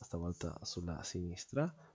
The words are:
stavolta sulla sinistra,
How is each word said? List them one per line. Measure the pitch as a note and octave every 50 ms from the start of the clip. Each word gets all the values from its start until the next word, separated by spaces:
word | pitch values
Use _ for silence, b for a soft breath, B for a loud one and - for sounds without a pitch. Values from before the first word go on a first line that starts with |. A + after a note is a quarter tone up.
stavolta | - - - E2+ E2+ F2 F2+ - - E2 D#2 -
sulla | - - - F2+ F2 F2 E2 -
sinistra, | - - - F#2 F2 F2 E2+ - - - - C#3 D3+ E3+ D#3+ b b b